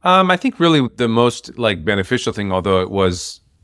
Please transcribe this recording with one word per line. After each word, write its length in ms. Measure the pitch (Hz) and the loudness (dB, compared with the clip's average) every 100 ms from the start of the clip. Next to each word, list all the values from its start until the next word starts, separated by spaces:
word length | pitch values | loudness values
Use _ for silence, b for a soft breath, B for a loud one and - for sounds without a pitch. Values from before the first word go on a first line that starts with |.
Um, 260 | 180 185 185 | 2 2 2
I 60 | 180 | 0
think 240 | 262 - | -2 0
really 280 | 170 156 123 - | 2 2 0 -2
the 120 | 120 | 0
most, 500 | 113 120 - - - | 2 2 0 -14 -4
like, 260 | 117 90 | -2 -2
beneficial 480 | 78 101 92 123 - | -2 -2 0 -2 -2
thing, 200 | 107 101 | -4 -2
although 280 | 92 95 92 | -2 0 0
it 100 | 92 | 0
was, 500 | 98 95 87 - - _ _ | 0 0 0 -8 -16 _ _